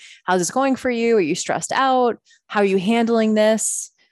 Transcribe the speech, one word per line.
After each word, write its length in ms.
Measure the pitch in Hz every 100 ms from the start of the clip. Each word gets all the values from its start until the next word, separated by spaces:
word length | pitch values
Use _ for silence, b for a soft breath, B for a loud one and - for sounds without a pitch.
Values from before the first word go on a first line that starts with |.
| B B
How's 160 | - 185
this 100 | 175
going 260 | 254 269 254
for 140 | 254
you? 260 | 233 233 220
Are 40 |
you 140 | 156
stressed 380 | 180 - - -
out? 460 | - 269 254 240 208 b b _
How 140 | 214
are 40 |
you 140 | 202 190
handling 560 | 180 233 226 233 220
this?" 560 | 214 214 220 - - - _ _